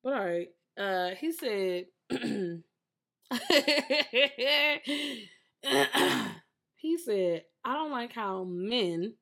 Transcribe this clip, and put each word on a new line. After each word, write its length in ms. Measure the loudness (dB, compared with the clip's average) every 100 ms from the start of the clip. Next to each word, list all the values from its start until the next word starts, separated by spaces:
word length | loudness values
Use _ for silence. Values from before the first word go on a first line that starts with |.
But 120 | 0
all 100 | 0
right. 240 | 0 -2 -4 _ _ -6
Uh, 360 | -2 0 0 -2
he 160 | -4
said, 540 | -2 -2 0 0 0 -6 _ _
<clears throat> 540 | -4 -2 -2 -2 -4 -12 _ _ _ _ _ _ -6 2 4 4 0 2 0 2 4 2 2 2 4 4 2 -2 -4 -4 -8 -12 -20 _ _ 0 2 4 4 2 2 -2 -8 _ _ _ _
he 200 | -2 -2
said, 440 | 0 2 2 0 -6 _
"I 100 | -6
don't 160 | -4 -2
like 220 | -4 -6
how 300 | -6 -4 -4
men 720 | -4 -4 -2 0 0 0 -4 -8